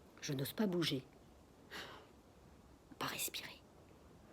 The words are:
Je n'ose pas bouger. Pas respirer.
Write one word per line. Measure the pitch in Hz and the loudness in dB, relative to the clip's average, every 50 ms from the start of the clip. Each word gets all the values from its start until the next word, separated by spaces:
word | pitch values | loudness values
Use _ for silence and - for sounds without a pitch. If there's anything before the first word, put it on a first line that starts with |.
| - - - - | -20 -18 -12 -6
Je | - - 147 | -2 0 2
n'ose | 135 139 - - | 2 2 2 4
pas | - 220 | 6 6
bouger. | 196 175 175 160 151 147 131 - - - - - - - - - - - - - - - - - - - - - - - - - - - - - - - - - - - - - - - | 8 8 6 6 6 4 2 0 -2 -10 -18 -20 -20 -20 -20 -20 -20 -20 -20 -14 -10 -8 -8 -8 -8 -10 -12 -14 -16 -18 -20 -20 -20 -20 -20 -20 -20 -20 -20 -20 -20 -20 -20 -18 -14 -6
Pas | - - | -2 -2
respirer. | - - - - - - - - - - - - - - - - - - - - - - - - - | -2 0 0 0 0 -2 -2 -6 -6 -10 -12 -16 -18 -18 -18 -18 -18 -18 -18 -18 -18 -18 -18 -18 -18